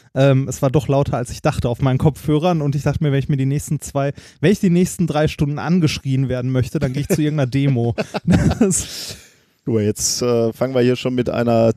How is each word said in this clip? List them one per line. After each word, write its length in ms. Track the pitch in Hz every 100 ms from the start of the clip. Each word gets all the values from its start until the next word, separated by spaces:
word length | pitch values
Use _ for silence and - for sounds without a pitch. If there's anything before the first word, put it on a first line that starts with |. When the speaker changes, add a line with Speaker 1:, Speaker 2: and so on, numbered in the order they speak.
| _
Speaker 1:
Ähm, 340 | 135 139 131 139
es 140 | -
war 80 | 139
doch 180 | 147 -
lauter, 300 | 139 143 123
als 140 | 123
ich 100 | -
dachte 260 | 156 - 123
auf 120 | 120
meinen 160 | 135 127
Kopfhörern 640 | 160 131 - 151 180 170
und 140 | 143 147
ich 80 |
dachte 200 | 147 139
mir, 80 | 151
wenn 80 | 139
ich 100 | 135
mir 80 | 139
die 100 | 135
nächsten 320 | 143 - 147
zwei, 340 | - 139 139 - - -
wenn 100 | 151
ich 80 | 208
die 100 | 190
nächsten 380 | 175 185 - 160
drei 200 | 151 151
Stunden 300 | - 147 147
angeschrien 720 | 123 180 151 - 135 131 131
werden 220 | 127 127
möchte, 260 | 127 123 156
dann 160 | 139
gehe 80 | 131
ich 80 | 139
zu 120 | 160
irgendeiner 280 | 151 151 131
Demo. 460 | 135 143 123 117 -
<laughs> 600 | - - - 180 - -
Das 580 | 196 - - - - - - _ _ _ -
Speaker 2:
Guck 80 |
mal, 100 | 110
jetzt, 380 | 104 - - -
äh, 320 | 123 117 117
fangen 200 | - 131
wir 60 | 131
hier 140 | 123 123
schon 180 | 127
mit 160 | 127 120
einer, 440 | 117 120 117 113